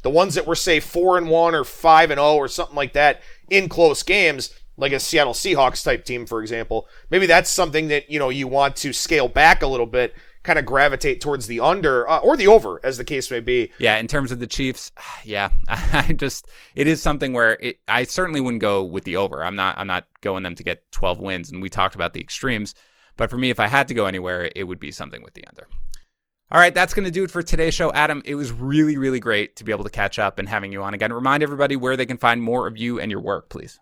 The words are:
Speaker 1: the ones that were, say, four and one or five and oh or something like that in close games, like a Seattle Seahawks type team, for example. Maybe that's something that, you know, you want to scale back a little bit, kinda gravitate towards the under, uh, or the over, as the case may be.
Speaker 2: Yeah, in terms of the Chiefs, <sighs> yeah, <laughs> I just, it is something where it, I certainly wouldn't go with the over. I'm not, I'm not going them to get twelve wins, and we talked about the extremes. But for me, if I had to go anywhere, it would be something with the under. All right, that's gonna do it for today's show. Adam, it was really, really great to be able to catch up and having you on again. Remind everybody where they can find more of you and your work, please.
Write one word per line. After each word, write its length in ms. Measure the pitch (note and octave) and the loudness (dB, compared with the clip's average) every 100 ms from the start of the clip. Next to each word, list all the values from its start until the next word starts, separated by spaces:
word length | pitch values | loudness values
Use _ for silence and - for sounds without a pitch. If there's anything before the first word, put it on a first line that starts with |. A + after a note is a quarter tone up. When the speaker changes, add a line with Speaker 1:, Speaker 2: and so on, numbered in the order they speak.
Speaker 1:
the 60 | C3 | 2
ones 260 | D#3 F#3+ F3 | 2 2 0
that 100 | D3+ | -2
were, 80 | |
say, 240 | E3 F3+ D3+ | -2 2 0
four 400 | - F3 F#3 F3+ | 0 0 2 2
and 100 | E3 | 2
one 280 | E3 E3+ D#3+ | 4 4 2
or 80 | |
five 480 | C3 - E3 D#3+ E3 | -4 2 8 8 8
and 80 | C#3+ | 4
oh 160 | D3 D3+ | 4 4
or 100 | C3+ | 0
something 300 | - - D3 | -6 -6 -4
like 160 | C3+ | -2
that 280 | C#3+ D3 C3 - - - | 4 4 4 -10 -20 0
in 180 | G3 F#3 | 0 0
close 360 | E3 E3 C3+ | 4 4 4
games, 500 | - G3+ E3+ C#3 - - - - | 0 2 2 0 -8 -12 -20 -6
like 160 | C3+ | -2
a 80 | C3+ | -2
Seattle 340 | - D#3+ C#3 | 0 2 2
Seahawks 480 | A#2 G3+ D3+ C3 - | 0 0 4 2 2
type 220 | D3+ A#2+ | -2 -2
team, 200 | - B2 | -4 -10
for 160 | A2+ A2+ | -6 -8
example. 460 | A2 A2+ A2 A2+ - - - | -6 -8 -6 -6 -8 -20 -2
Maybe 160 | F3+ F#3 | 0 4
that's 240 | E3+ F3+ | 4 4
something 380 | - F3 D3+ D#3+ | -2 0 -2 -2
that, 200 | D3 C#3+ | -4 -2
you 120 | D3+ | -4
know, 80 | C3+ | -2
you 180 | C3+ C3 | -2 -2
want 300 | C3+ C#3 C3+ | 0 0 -2
to 160 | C#3+ | -6
scale 360 | B2 - D#3 B2 | -6 0 0 2
back 340 | C#3 D#3+ F#3+ | 4 6 6
a 40 | C3+ | 2
little 180 | C3 | -2
bit, 300 | A#2 B2 A#2+ - - - | -2 0 -2 -4 -20 -14
kinda 180 | - D#3 | -2 -2
gravitate 580 | C3 C3+ C#3+ C3+ C#3+ B2+ | 0 2 2 2 -2 -2
towards 260 | D3 C#3 A2 | -4 -6 -6
the 140 | A#2 | 0
under, 480 | C3+ F#3+ D#3 B2+ A#2+ | 0 2 0 0 0
uh, 100 | D#3+ | 2
or 180 | - D4 | 2 4
the 120 | A3 | 6
over, 320 | A3 G#3+ E2+ | 6 6 -6
as 140 | C3 B2 | -6 -6
the 60 | |
case 260 | B2 C#3 - | -6 -6 -6
may 80 | A#2+ | -6
be. 320 | A#2 B2 A2 - | 0 0 0 0
Speaker 2:
Yeah, 200 | A2+ G#2+ | 2 2
in 100 | A2+ | 0
terms 240 | C#3+ C3 | -4 -4
of 80 | B2 | -6
the 60 | A#2+ | -6
Chiefs, 440 | - C3+ A#2+ - - - | -4 -4 -6 -16 -18 -18
<sighs> 160 | - | -16
yeah, 260 | A2 G#2 G2+ - | -8 -4 4 4
<laughs> 100 | - | 4
I 460 | A2 - D3+ - C#3 | 0 2 2 2 2
just, 320 | C#3 - - - - | 0 -6 -16 -20 -14
it 140 | - D3 | -2 0
is 120 | D#3 | 2
something 320 | E3 D3 C#3 | -2 -2 -4
where 240 | B2 A2+ A2 | 2 2 2
it, 180 | B2 - - | -4 -10 0
I 180 | A2+ | 0
certainly 360 | B2 - F#3 D3+ | 0 -4 -4 -2
wouldn't 200 | B2+ A#2 | -4 -2
go 220 | G#2 G2+ | 0 0
with 220 | F#2 F#2 | -2 -8
the 120 | - E2+ | -4 -4
over. 280 | G2 C2+ | -4 -4
I'm 100 | E2+ | -6
not, 240 | G2 F#2+ - | -2 -4 -4
I'm 80 | G2 | -4
not 200 | F2+ _ _ | -6 _ _
going 220 | G#2 F#2+ | -6 -4
them 140 | F#2 E2+ | -6 -8
to 80 | |
get 260 | - E2+ _ | -8 -8 _
twelve 300 | - F#2+ F2+ | -2 -2 -2
wins, 320 | F#2+ F#2 D#2+ | -6 -8 -8
and 100 | F2 | -12
we 60 | F#2+ | -8
talked 260 | - F#2+ | -2 -2
about 180 | G2 E2+ | -2 -6
the 80 | F2 | -6
extremes. 540 | E2+ - C3 A2+ G#2 - _ _ _ - | -12 -8 -4 -4 -6 -14 _ _ _ -6
But 140 | A2+ | -4
for 80 | B2 | -2
me, 120 | B2+ | -2
if 100 | A#2+ | 0
I 80 | G#2+ | 0
had 180 | C#3 C3 | 2 0
to 60 | |
go 120 | A#2+ G2 | 0 -2
anywhere, 440 | F#2 F2+ F2+ F2 - | -2 -6 -6 -6 -8
it 80 | |
would 160 | F#2 F2+ | -8 -8
be 100 | C#2+ | -12
something 320 | - C#2 C2 | -14 -16 -16
with 120 | A1+ | -20
the 120 | - G1+ | -20 -20
under. 220 | - - - - - _ _ _ _ _ | -20 -12 -8 -8 -10 _ _ _ _ _
All 100 | D#3+ | 4
right, 140 | F3 | 4
that's 200 | F3 F#3 | 4 0
gonna 160 | - F#3+ | -2 -2
do 120 | E3+ | -4
it 80 | F#3 | -4
for 120 | F3 | -6
today's 320 | E3+ D#3+ D#3+ | -2 0 2
show. 180 | - D#3+ | 0 0
Adam, 280 | C#3+ D3+ C#3+ | 2 0 0
it 100 | B2 | -6
was 160 | C#3+ C3 | -8 -6
really, 460 | A2+ B2+ D3+ D3+ C#3+ | -6 0 4 4 2
really 240 | C3+ B2+ | -2 -2
great 340 | A2+ G#2 G#2 - | 0 -2 -2 -8
to 80 | |
be 60 | G#2+ | -6
able 140 | G#2 | -6
to 60 | G2+ | -4
catch 280 | - G2+ - | -4 -4 -2
up 220 | G2+ G2 | -4 -4
and 80 | G2 | -6
having 240 | G#2+ G2 | -6 -6
you 100 | G2 | -10
on 100 | G2 | -8
again. 200 | G2+ A2 | -4 -4
Remind 320 | A#2+ C3+ C#3+ | -2 0 0
everybody 320 | D3 C#3+ C#3+ C#3 | 0 0 0 0
where 200 | B2+ C3 | -2 -2
they 100 | B2+ | -4
can 120 | B2 | 0
find 240 | B2 A#2 | 0 2
more 240 | A#2 B2 F#2+ | 0 -2 -4
of 100 | A2 | -6
you 220 | A#2+ A#2+ | -6 -6
and 140 | G2 | -6
your 80 | G#2 | -6
work, 280 | - G2 _ | -6 -6 _
please. 300 | - - - | -16 -16 -20